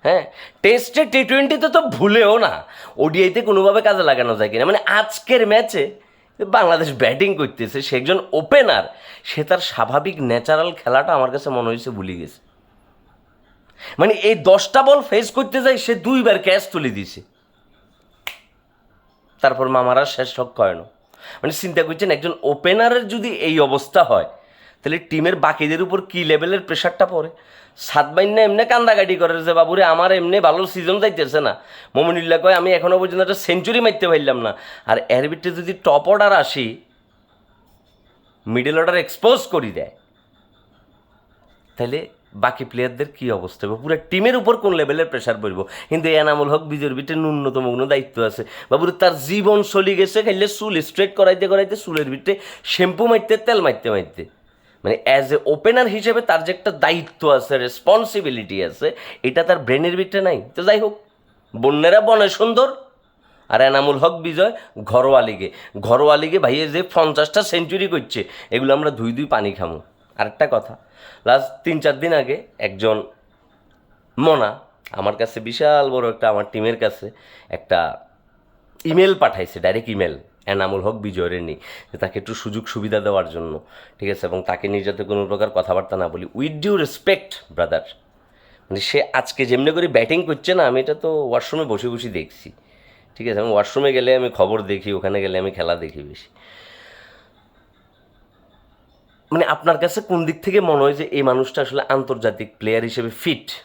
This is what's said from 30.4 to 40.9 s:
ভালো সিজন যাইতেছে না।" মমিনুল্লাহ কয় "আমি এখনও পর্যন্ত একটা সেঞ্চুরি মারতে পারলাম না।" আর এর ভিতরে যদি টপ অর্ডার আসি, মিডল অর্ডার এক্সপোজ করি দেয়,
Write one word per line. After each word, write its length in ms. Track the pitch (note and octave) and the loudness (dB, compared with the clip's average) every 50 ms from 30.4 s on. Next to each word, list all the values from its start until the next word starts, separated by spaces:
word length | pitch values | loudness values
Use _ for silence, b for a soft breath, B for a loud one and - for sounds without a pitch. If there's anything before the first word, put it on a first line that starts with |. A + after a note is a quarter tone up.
| F#3+ E3 | 4 4
ভালো 140 | D3+ E3+ F#3+ F#3 - | 2 2 -2 -4 -6
সিজন 240 | F#3 E3+ E3 F#3+ G3+ G#3 | -6 -2 -2 0 2 2
যাইতেছে 360 | G#3+ F#3+ D#3 D#3 C3 B2+ D#3 D3 A#2+ | 0 0 0 -4 0 0 0 0 0
না।" 60 | F#2 - B B B B B B B | -4 -4 B B B B B B B
মমিনুল্লাহ 440 | C3 D#3 E3+ E3+ E3+ E3 E3 E3 E3 E3 | 0 2 2 0 -2 2 2 2 4 6
কয় 120 | F#3 F#3+ F3 | 4 4 4
"আমি 80 | E3+ F#3 F#3 E3 | 4 2 2 2
এখনও 200 | D#3+ F3+ F#3 F#3 | 4 2 2 2
পর্যন্ত 200 | F#3 F#3 F3 F#3 F#3+ | 2 0 0 0 0
একটা 120 | F3+ G3+ F#3+ - | 0 -2 -6 -2
সেঞ্চুরি 340 | - F3 F3+ E3 A3 A3+ B3 A#3 | -2 -2 -2 -2 0 0 2 2
মারতে 200 | A3 G#3+ A3 F#3+ F3 | 2 0 2 0 2
পারলাম 260 | E3 D3+ D3 C#3 C3 B2 A#2 | 2 2 2 0 -2 0 -2
না।" 60 | G#2+ G2 B B B B B B - | -4 -6 B B B B B B 0
আর 80 | A2 A#2+ - - A#2+ | 0 0 2 0 0
এর 100 | B2+ C3+ D3+ | 0 0 -2
ভিতরে 200 | E3 D#3+ - F3+ E3+ E3+ | -6 -6 -8 -8 -8 -6
যদি 140 | F3 E3+ F#3+ F#3+ _ | -8 -8 -10 -2 _
টপ 200 | E3+ C#3+ D3 D3 E3 | 2 2 2 4 2
অর্ডার 200 | G3+ G#3 G#3 G3+ G3 F3 - | 4 4 4 4 4 4 2
আসি, 220 | - - C#3+ B2 A2+ A#2 - _ _ _ _ _ _ _ _ _ _ _ _ _ _ _ _ _ _ _ _ _ _ _ _ _ _ _ _ _ _ _ _ _ - | 0 -4 -6 -6 -6 -8 -12 _ _ _ _ _ _ _ _ _ _ _ _ _ _ _ _ _ _ _ _ _ _ _ _ _ _ _ _ _ _ _ _ _ -4
মিডল 280 | A2+ B2+ B2 C#3+ D3+ D#3+ | -4 -2 -2 0 0 0
অর্ডার 180 | E3 E3+ F3 F3+ E3 | 0 2 0 0 -2
এক্সপোজ 360 | - - - - A3+ B3+ - - - - | -4 -8 0 4 4 4 4 0 -4 -4
করি 180 | D#3+ C3 G#2+ F#2 D#2+ | -4 -4 -4 -8 -10
দেয়, 160 | C2 B1 - _ _ _ _ _ _ _ _ _ _ _ _ _ _ _ _ _ _ _ | -10 -12 -14 _ _ _ _ _ _ _ _ _ _ _ _ _ _ _ _ _ _ _